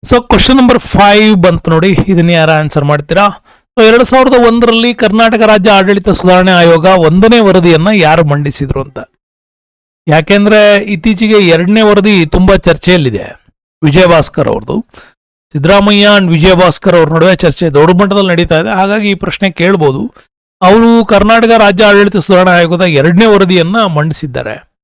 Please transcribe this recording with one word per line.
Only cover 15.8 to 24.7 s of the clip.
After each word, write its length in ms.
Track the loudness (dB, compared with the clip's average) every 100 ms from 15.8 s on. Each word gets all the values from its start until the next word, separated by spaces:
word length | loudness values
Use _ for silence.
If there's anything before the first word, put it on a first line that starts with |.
| 2 2 2 2
and 120 | 0
ವಿಜಯಭಾಸ್ಕರ್ 640 | 0 2 2 0 0 0
ಅವ್ರ 180 | 0 0
ನಡುವೆ 240 | 0 0 0
ಚರ್ಚೆ 320 | -2 -2 -2
ದೊಡ್ಡ 340 | 0 2 2
ಮಟ್ಟದಲ್ಲಿ 260 | 0 -2 -2
ನಡೀತಾ 320 | -2 -2 -2
ಇದೆ. 100 | -2
ಹಾಗಾಗಿ 400 | -4 -2 -2 -4
ಈ 40 |
ಪ್ರಶ್ನೆ 360 | -4 -6 -6 -6
ಕೇಳ್ಬೋದು. 640 | -4 -2 0 -2 -2 -10 _ _ _ _ _
ಅವರು 420 | 0 2 4 2
ಕರ್ನಾಟಕ 460 | 2 0 2 0 2 2
ರಾಜ್ಯ 260 | 2 2
ಆಡಳಿತ 320 | 2 2 2 -2
ಸುಧಾರಣಾ 340 | 0 2 2
ಆಯೋಗದ 300 | 2 0 -2
ಎರಡನೇ 460 | 0 0 0 2 2
ವರದಿಯನ್ನ 580 | 2 2 0 -2 -2
ಮಂಡಿಸಿದ್ದಾರೆ. 840 | -2 -2 -4 -6 -8 -10 -10 -14 _